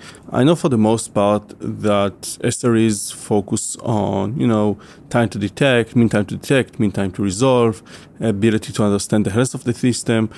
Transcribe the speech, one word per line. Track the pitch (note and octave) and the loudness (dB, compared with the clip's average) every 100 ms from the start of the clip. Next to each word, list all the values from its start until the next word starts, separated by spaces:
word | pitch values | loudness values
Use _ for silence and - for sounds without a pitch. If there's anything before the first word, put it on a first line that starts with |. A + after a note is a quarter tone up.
| - - - | -10 -20 -6
I | - | 2
know | C3 E3+ | 2 2
for | E3+ | 2
the | A#2+ | 2
most | G#2+ A2+ - | 4 2 -2
part | - G2+ G#2 G#2 - | 0 2 2 -2 -10
that | - G#2+ G#2 G2+ G2+ - - - | -10 -4 0 2 0 -4 -12 -6
S | B2 - | -4 -2
R | B2+ A2+ | 0 2
Es | A2+ G#2 - | 2 0 -6
focus | - - G#2+ G2+ A2 - - | -10 -2 -2 0 -4 -6 -8
on, | - A2 G2+ G2+ G2+ B2+ | -2 -2 0 -2 -2 -2
you | B2+ | 0
know, | A2 G#2 G2+ - - - | 2 0 -2 -10 -20 -4
time | B2 A#2 | 0 0
to | - | -2
detect, | G2 - C#3+ A#2+ A2+ B2 | -6 0 2 2 2 2
mean | A2+ | 2
time | G#2+ G2+ | 2 -2
to | A2 | -6
detect, | - C#3 A2+ - | 0 0 0 -2
mean | G#2+ | -2
time | F#2 G2 | -2 -4
to | F#2 | -4
resolve, | G2+ F#2+ C3 B2 A#2 A2 - - - - | -4 0 2 4 2 0 -10 -20 -20 -6
ability | A2+ G2+ A2+ G#2+ - | -2 2 2 2 -2
to | - | -2
understand | G#2+ G2+ - G#2+ G#2 | 0 0 0 0 0
the | |
health | G#2 C3 - | 0 -2 -2
of | |
the | - | -4
system. | A#2 B2+ A#2 - A2+ A2 | 0 0 0 0 0 -2